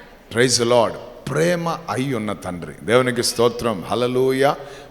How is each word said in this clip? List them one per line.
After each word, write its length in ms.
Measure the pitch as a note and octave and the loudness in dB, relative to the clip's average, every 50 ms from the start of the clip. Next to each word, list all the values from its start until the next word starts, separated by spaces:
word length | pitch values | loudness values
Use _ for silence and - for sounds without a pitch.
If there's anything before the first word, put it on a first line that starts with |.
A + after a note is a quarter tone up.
| - - - - - - - | -20 -20 -20 -20 -14 -4 0
Praise 280 | A2+ B2+ C3 A2 A#2 | 2 2 2 2 2
the 100 | A#2 A#2 | 2 4
Lord. 220 | B2 A#2+ A2 F#2 - - - - - - - | 4 4 4 2 0 -6 -14 -16 -16 -12 -8
ప్రేమ 500 | C3+ C3+ D3+ E3 F3 F3+ E3+ E3+ E3 D#3 - - - | -4 -2 0 2 2 0 0 -2 -4 -6 -6 -6 -6
అయి 240 | G#2+ B2 C3 C#3 B2+ | -4 -4 -2 -2 -2
ఉన్న 200 | A2 G#2+ G#2 G2 | -4 -4 -4 -6
తండ్రి. 400 | - - F#2 F2+ F2 D#2+ D#2 C#2 - D2 | -6 -8 -10 -8 -8 -10 -12 -14 -8 0
దేవునికి 400 | F2+ A#2 B2+ B2+ B2 A#2+ A#2+ A2+ | 4 4 4 4 4 0 0 -2
స్తోత్రం, 600 | - - - A#2 A#2+ A#2 A#2+ A#2+ A#2 G#2+ F2+ D#2+ - | 0 2 4 4 2 2 0 -2 -2 -2 -2 -4 -4
హల్లెలూయా. 640 | G#2 A#2 B2 B2 B2+ B2+ C3 C3 C3 C3 C3+ C#3+ D#3+ - - - - - - - | -2 -2 0 0 0 0 2 2 2 2 2 2 0 -2 -6 -16 -18 -18 -20 -20